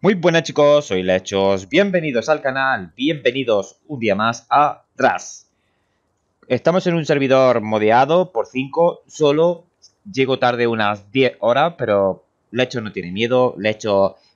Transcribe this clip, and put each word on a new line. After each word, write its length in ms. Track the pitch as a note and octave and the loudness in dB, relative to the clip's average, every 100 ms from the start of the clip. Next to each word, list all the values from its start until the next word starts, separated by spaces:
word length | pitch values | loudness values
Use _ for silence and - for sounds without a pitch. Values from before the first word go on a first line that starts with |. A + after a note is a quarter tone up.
Muy 120 | - | 0
buenas, 300 | G#3 E3+ E3 | 0 2 0
chicos, 420 | D#3+ C#3 D3 D3 D3 | -2 0 4 4 2
soy 160 | F#2+ | -4
Lechos, 680 | F#2 F#2 - G2 G2 G2 F#2+ | 0 -2 0 -2 0 0 -2
bienvenidos 640 | D3+ G3+ F#3 D#3 A#2+ A2 | 0 0 0 -2 -4 -2
al 100 | D3+ | -2
canal, 500 | C#3 C3 C3+ B2 F2+ - | -2 -4 -2 -4 -8 -6
bienvenidos 880 | C3+ D#3+ B2+ B2+ B2 G#2+ F#2+ _ _ | -4 0 -2 -2 0 0 -2 _ _
un 140 | C#3+ | -6
día 140 | A2 | -2
más 320 | G2 A2 A#2 _ | 0 -2 -4 _
a 380 | B2+ D3 - _ _ | 0 0 -2 _ _
Ras. 540 | B2 F#2 - - _ _ _ _ _ _ _ _ _ _ _ | -2 -2 -8 -20 _ _ _ _ _ _ _ _ _ _ _
Estamos 380 | B2+ - F3+ F3+ | -2 0 0 0
en 80 | |
un 100 | E3+ | -2
servidor 560 | D3+ D3 C3+ C3 C3 A#2 | 0 0 2 4 4 2
modeado 720 | G#2+ A2 G#2+ A#2 C#3 E3+ F3+ | 0 0 2 4 4 2 0
por 140 | A2+ G#2 | -4 -6
cinco, 560 | B2+ C#3 C#3+ E3+ E3+ _ | -6 -6 0 0 -2 _
solo 600 | - D3+ D3 E3+ E3+ _ _ _ _ G#2+ | -2 0 2 0 -2 _ _ _ _ -14
llego 280 | F#2+ C3 C3 | -4 -2 2
tarde 280 | B2 A#2+ A#2+ | 0 0 -2
unas 460 | A2+ G#2 G#2 G2+ | 0 -2 -4 -6
diez 240 | C3 B2+ - | 0 0 0
horas, 340 | A2 A#2+ D#3+ E3 | 0 2 0 -2
pero 480 | A#2 G2+ G2 F#2 _ _ _ | -2 0 0 -2 _ _ _
Lechos 320 | A2+ B2+ A#2+ | -4 -4 -4
no 100 | G#2+ | -8
tiene 200 | F#2+ F2 | -10 -10
miedo, 420 | F#2 A#2 B2+ B2+ - | -4 0 2 0 0
Lechos 560 | G#2 A2 A2 G2 G2 - _ | -4 -4 -2 2 0 -2 _